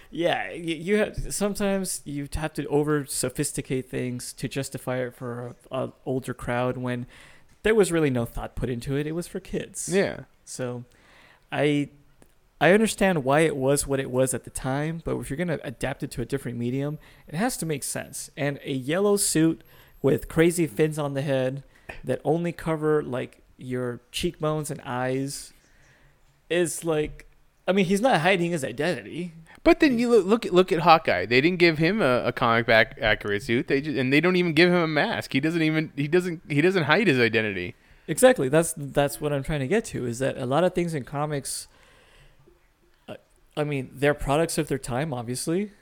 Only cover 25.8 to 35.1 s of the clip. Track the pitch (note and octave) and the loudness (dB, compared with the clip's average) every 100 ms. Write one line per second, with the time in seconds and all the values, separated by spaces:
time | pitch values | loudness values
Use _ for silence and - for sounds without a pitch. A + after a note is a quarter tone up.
25.8 | _ _ _ _ _ _ - E3+ E3+ - | _ _ _ _ _ _ -4 0 0 -2
26.8 | E3 D#3 D3+ - - _ _ _ - F#3+ | -2 -2 -2 -6 -20 _ _ _ -2 2
27.8 | F3+ G3 C4 F#3+ E3 G3 E3+ E3+ B2+ A#2+ | 2 4 4 4 4 2 2 -2 -4 -4
28.8 | D#3+ C3 G2+ B2 F3 - - - E4 F4 | -2 -2 -6 -10 -10 -12 -20 -2 2 6
29.8 | D#4 A#3 A#3+ A#3+ F3+ A3+ - F3 F#3 F3 | 4 4 4 4 6 2 4 4 4 4
30.8 | E3 D#3+ - F#2 F#2 B2 D#3 F3+ F3 D#3 | 6 6 6 0 4 4 4 4 4 4
31.8 | D#3+ A3 D3+ B2 F2 - A#2+ A#2 A#2 A2+ | 2 2 2 2 0 0 2 2 6 6
32.8 | A#2 - A2 G#2+ G#2 G2+ - A#2+ D3 C#3 | 4 2 0 0 0 -4 0 -2 0 -2
33.8 | D3+ C3 B2+ C#3+ F3 F#3 F3 D3+ F3+ F3 | -2 -2 2 2 4 2 2 4 4 4
34.8 | D#3+ D3+ G3+ | 2 0 0